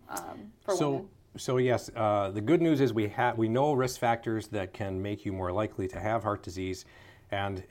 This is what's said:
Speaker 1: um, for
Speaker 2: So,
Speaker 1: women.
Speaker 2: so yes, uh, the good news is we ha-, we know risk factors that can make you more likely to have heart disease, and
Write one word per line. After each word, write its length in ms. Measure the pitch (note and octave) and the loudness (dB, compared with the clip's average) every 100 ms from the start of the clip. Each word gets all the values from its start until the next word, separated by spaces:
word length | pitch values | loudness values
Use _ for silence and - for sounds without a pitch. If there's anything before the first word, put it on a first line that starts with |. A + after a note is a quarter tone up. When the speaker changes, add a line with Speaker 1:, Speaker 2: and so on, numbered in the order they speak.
| - | -12
Speaker 1:
um, 420 | - - - G#3 - | -10 -10 -14 -16 -14
for 120 | - | -2
Speaker 2:
So, 160 | F#3 D3 | 0 2
Speaker 1:
women. 180 | C#3 - - - - | 0 -4 -16 -20 -12
Speaker 2:
so 200 | - B2+ | -2 2
yes, 320 | B2 A2+ - | 4 2 0
uh, 360 | A#2 G#2+ G#2 G2 | 0 2 4 2
the 100 | G2+ | -2
good 220 | G#2+ E3+ | 2 4
news 180 | E3 C#3+ | 6 6
is 120 | C3+ | 4
we 160 | A2 G#2 | 4 0
ha-, 260 | - A#2+ A2+ | 2 0 2
we 120 | A2 | 2
know 240 | A#2+ D3 | 4 2
risk 260 | C3+ B2+ - | 2 0 0
factors 480 | A#2+ A#2 A#2 A2 G#2 | 0 0 0 -4 -4
that 240 | G#2+ F#2+ | -4 -6
can 280 | - G2 F#2+ | -6 -6 -4
make 240 | G2+ G2+ | -4 -4
you 80 | G#2 | -6
more 200 | F#2+ F2+ | -4 -2
likely 340 | F#2 G#2+ - F#2 | -2 -2 -2 -6
to 140 | - | -4
have 240 | G#2+ A2+ | -2 -2
heart 180 | G#2+ G2+ | 0 -4
disease, 440 | - F#2+ F#2 F#2 - - - - - | -6 -6 -6 -6 -12 -20 -20 -20 -8
and 320 | G2+ G2 F#2+ - | -4 -4 -6 -6